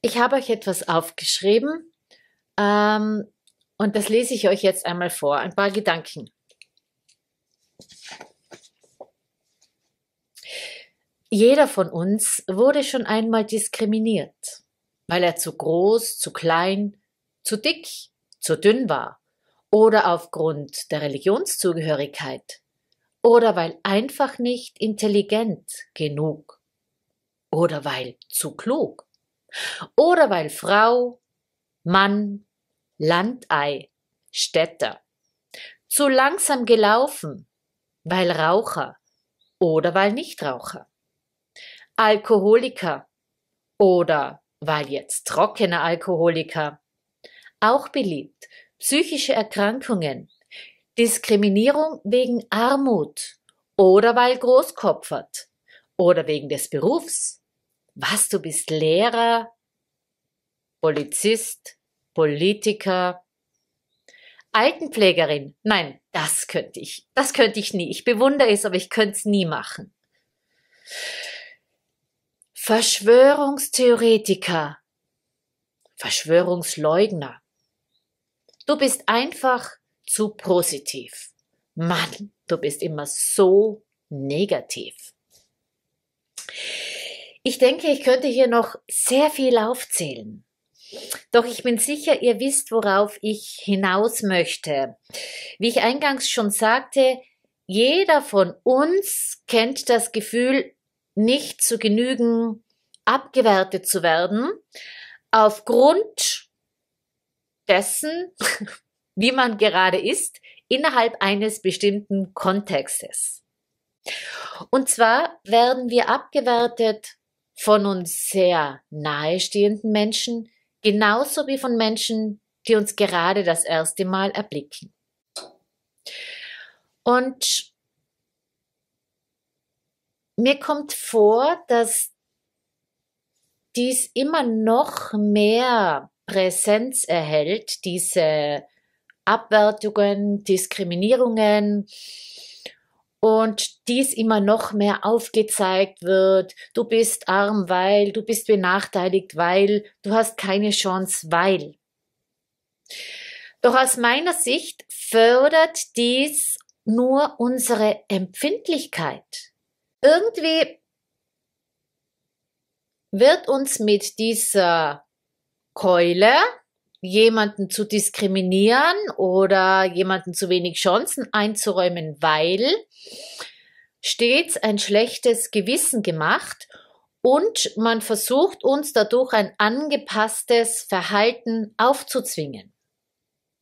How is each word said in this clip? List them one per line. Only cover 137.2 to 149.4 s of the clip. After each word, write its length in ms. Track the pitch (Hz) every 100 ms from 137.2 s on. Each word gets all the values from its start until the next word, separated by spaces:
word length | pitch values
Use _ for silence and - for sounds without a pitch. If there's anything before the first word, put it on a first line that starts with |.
| 151 151 151 214 214 -
diese 800 | 190 175 - 185 156 151 147 143 - _ _ _ _ _
Abwertungen, 1160 | - 220 - 214 208 208 214 208 202 202 202 202
Diskriminierungen, 1400 | 202 185 185 - 180 175 202 247 247 220 214 208 208 208 202 - - - - - - - - _ _ _ _ _
und 640 | 220 220 220 214 - _ -
dies 260 | 247 269
immer 280 | - 226 214
noch 320 | 202 220 -
mehr 320 | 208 202 196
aufgezeigt 1000 | 202 226 233 220 214 - 190 185 196 -
wird, 540 | 175 190 190 190 185 - -
du 80 | -
bist 460 | 226 226 226 - -
arm, 400 | 190 202 214 175
weil, 420 | 180 190 208 202
du 120 | 202
bist 260 | 214 220 -
benachteiligt, 880 | 208 185 190 - 190 180 190 190
weil, 480 | 151